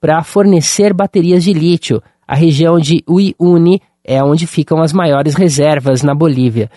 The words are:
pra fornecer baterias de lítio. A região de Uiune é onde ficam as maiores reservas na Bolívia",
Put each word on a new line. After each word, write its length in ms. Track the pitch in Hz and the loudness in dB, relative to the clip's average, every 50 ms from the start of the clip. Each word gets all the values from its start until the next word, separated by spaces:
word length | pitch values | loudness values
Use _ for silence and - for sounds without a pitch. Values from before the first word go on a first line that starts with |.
pra 240 | - 151 156 165 156 | -2 0 0 -2 -2
fornecer 680 | - - 208 202 202 190 170 143 - - - 202 208 202 | -2 -2 0 2 4 2 2 0 0 -2 0 0 0 0
baterias 520 | 180 202 190 - 208 170 175 180 180 165 | 0 -2 -2 -2 0 0 2 2 2 2
de 80 | 196 196 | 0 0
lítio. 500 | 156 156 175 175 160 - - 127 - - _ _ _ _ | 0 0 0 0 -2 -2 -4 -4 -4 -6 _ _ _ _
A 80 | - 135 | -6 -2
região 460 | 139 165 165 147 139 165 165 170 170 | 0 2 2 2 2 2 2 2 2
de 240 | 156 139 170 165 - - | 0 0 -2 -2 0 0
Uiune 720 | 170 185 202 190 - - 170 175 175 170 165 175 185 190 - _ _ _ _ | 0 0 0 0 -2 -2 0 2 2 2 2 2 2 0 -4 _ _ _ _
é 180 | - 131 135 139 | -4 -2 -2 0
onde 200 | 143 151 160 170 | 0 0 -2 -2
ficam 380 | 165 - - 147 - 160 160 165 | -4 -4 -6 -4 -2 -2 -2 0
as 100 | 156 156 | 0 0
maiores 440 | 190 175 156 143 139 143 151 143 | -2 0 0 0 0 0 -2 0
reservas 680 | 156 190 170 139 139 147 151 151 139 127 139 131 123 135 | 0 0 0 0 0 0 0 0 0 0 -2 -2 0 0
na 140 | 147 139 | -2 0
Bolívia", 520 | 147 160 160 139 127 127 123 110 117 107 110 - | 0 0 0 0 0 0 0 -2 -2 -4 -6 -8